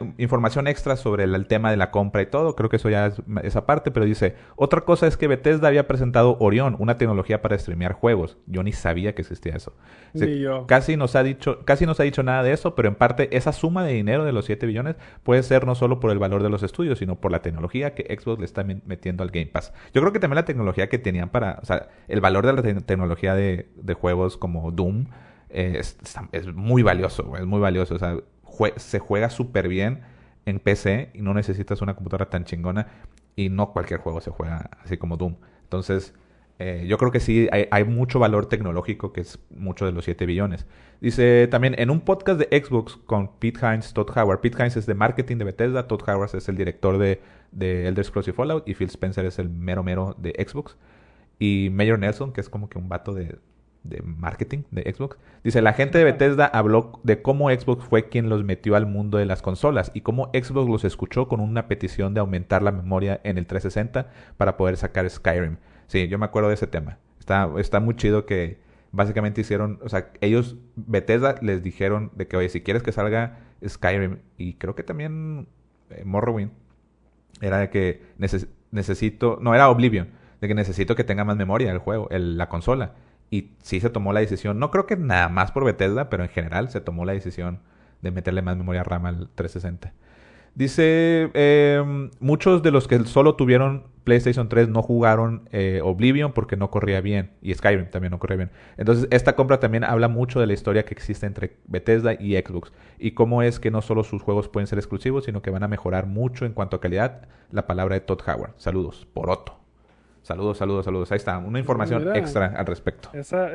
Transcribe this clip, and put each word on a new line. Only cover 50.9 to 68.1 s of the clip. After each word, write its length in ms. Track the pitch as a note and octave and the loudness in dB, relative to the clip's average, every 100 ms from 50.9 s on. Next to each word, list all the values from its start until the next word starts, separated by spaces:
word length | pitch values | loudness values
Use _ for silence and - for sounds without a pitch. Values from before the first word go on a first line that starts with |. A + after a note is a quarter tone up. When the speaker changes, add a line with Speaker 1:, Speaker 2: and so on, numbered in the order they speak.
| _ _ _ _ - | _ _ _ _ -4
Speaker 1:
Y 320 | G#2 G2 G2 | 0 0 0
Mayor 260 | F#2+ G#2+ A2 | 2 2 2
Nelson, 360 | G2 G#2 C3+ | 0 -2 -6
que 80 | B2+ | -8
es 80 | - | -8
como 180 | G#2+ G#2 | -10 -10
que 100 | F2+ | -10
un 100 | F2+ | -8
vato 260 | F2+ - | -8 -8
de, 240 | F#2+ E2+ - _ _ _ _ | -8 -8 -12 _ _ _ _
de 180 | D#2 - | -14 -12
marketing 640 | E2 D#2+ E2+ - - C#3+ - | -10 -8 -8 -6 -8 -8 -8
de 200 | G2 - | -8 -6
Xbox. 240 | - C3+ - _ - | -6 -8 -12 _ -8
Dice, 180 | A#2 A#2 | 0 4
la 100 | A2 | 4
gente 260 | A2+ C#3 E3+ | 4 4 6
de 60 | |
Speaker 2:
Ajá. 80 | D#3 | 6
Speaker 1:
Bethesda 340 | - C#3 C#3 C#3+ | 6 4 4 4
habló 520 | A#2 G#2+ A2+ A#2+ - | 4 4 4 2 -2
de 180 | A#2 G#2+ | 0 2
cómo 260 | C3 C#3+ C#3+ | 2 2 2
Xbox 340 | B2+ B2+ B2 | 2 0 -2
fue 240 | - A2 A2 | 2 2 2
quien 200 | A#2 A2+ | -2 0
los 140 | G#2+ | 0
metió 320 | G2+ F#2 G#2+ | 0 -2 2
al 120 | G#2 G#2+ | 2 2
mundo 320 | G2+ G#2 G#2 | -2 0 0
de 60 | G2+ | 0
las 140 | F#2+ | -2
consolas 520 | G2 F2+ D3 C3 - | -4 0 2 2 -2
y 60 | A2 | -4
cómo 300 | - B2+ B2+ | -4 -2 0
Xbox 340 | C3 B2 C3+ B2 | -2 -2 0 2
los 160 | G#2+ | 2
escuchó 440 | G2 - F#2 - B2+ | 0 -4 -4 -2 0
con 100 | A2+ | -2
una 300 | G#2+ A2+ - | -2 -2 -4
petición 440 | G2 F#2+ - G2 | -4 -4 -4 -2
de 60 | G#2 | -2
aumentar 420 | G2 F#2 F2+ F#2+ | -2 -4 0 2
la 100 | G2+ | 2
memoria 480 | F#2+ F#2 F#2+ G2 G2 | 0 -2 -2 -2 -4
en 160 | G#2 F2+ | -4 -4
el 80 | E2+ | -4
trescientos 280 | F#2 F#2 | -4 -4
sesenta 360 | G#2 A#2 B2 - - - - | -4 -4 -4 -6 -14 -10 -2
para 200 | G2 - | 0 2
poder 200 | F#2 F2+ | 0 0
sacar 320 | F#2+ G2 F#2 | -2 -2 -4
Skyrim. 500 | - - F2 E2 E2 _ - - | -2 -2 0 -2 -6 _ -20 -4
Sí, 220 | F#2+ F2+ | -2 0
yo 100 | G2 | -2
me 80 | G#2+ | -2
acuerdo 220 | A2 G#2 | 0 0
de 60 | G#2 | 0
ese 100 | G#2 | -4
tema. 320 | E2+ D2+ - _ _ | -6 -8 -14 _ _
Está, 280 | - G2 F2+ D#2 | 0 0 2 -2
está 200 | G2 G2+ | 0 0
muy 160 | A2+ | 0
chido 320 | A#2 G#2+ | 0 2